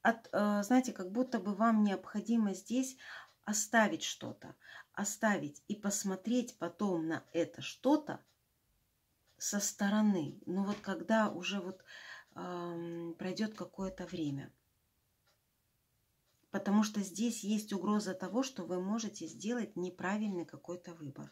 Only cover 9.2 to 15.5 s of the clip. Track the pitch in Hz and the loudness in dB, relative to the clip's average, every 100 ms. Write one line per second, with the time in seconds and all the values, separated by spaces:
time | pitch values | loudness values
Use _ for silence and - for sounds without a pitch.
9.2 | _ _ - 208 - - 202 214 214 185 | _ _ -2 0 -2 2 4 6 6 6
10.2 | 147 - - 180 196 208 - 185 - 220 | 0 -6 -4 0 0 -2 -4 -4 2 4
11.2 | 214 - 180 202 180 185 - - - - | 4 0 -4 -4 -4 -10 -16 -18 -16 -18
12.2 | - - 180 180 175 170 170 170 170 165 | -16 -10 -6 -4 -4 -6 -6 -6 -6 -6
13.2 | 190 185 214 214 180 - 190 185 175 180 | -6 -2 -4 -4 -12 -6 -6 -6 -8 -2
14.2 | 147 139 - _ _ _ _ _ _ _ | -2 -2 -8 _ _ _ _ _ _ _
15.2 | _ _ _ | _ _ _